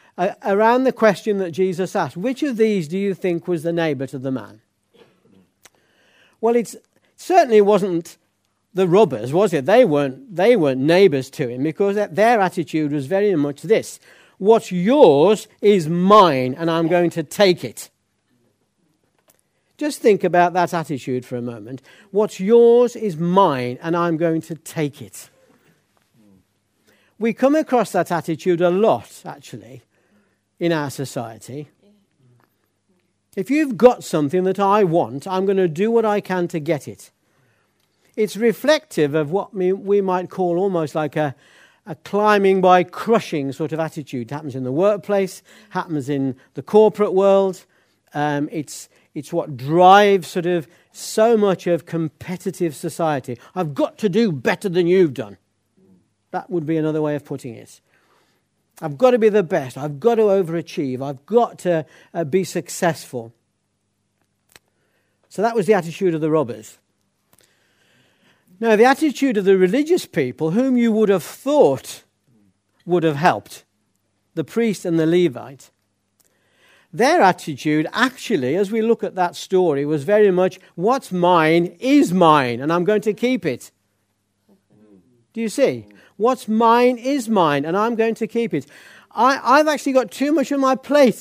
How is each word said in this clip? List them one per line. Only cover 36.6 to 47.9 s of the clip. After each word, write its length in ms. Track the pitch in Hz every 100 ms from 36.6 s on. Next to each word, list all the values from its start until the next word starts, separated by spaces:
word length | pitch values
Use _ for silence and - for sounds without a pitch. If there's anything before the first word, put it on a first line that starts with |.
| 147 156 -
it." 240 | 98 - _ _ _ _ _ _ _ _ _ _ -
It's 200 | 214 185
reflective 800 | 233 180 262 311 - - 147 156
of 160 | 147
what 220 | 190 -
we, 180 | 202 180
we 300 | 190 196 202
might 280 | 190 180 180
call 300 | - 180 170
almost 360 | 196 175 151 165
like 200 | 151 156
a, 180 | 147 - _ _ _ _ -
a 100 | 160
climbing 640 | - 202 208 208 196 190
by 220 | 185 180
crushing 680 | 175 - - 226 - 160 139
sort 200 | 135 151
of 80 | 156
attitude. 520 | 160 - 135 127 113
It 20 |
happens 220 | 143 156 131
in 80 |
the 80 | 127
workplace, 680 | 139 202 208 - 202 190 - - - _
happens 400 | 190 175 151 127
in 260 | 139 135 123 _
the 80 | -
corporate 520 | - 214 214 - 208
world. 520 | 185 196 196 190 180 _ _ _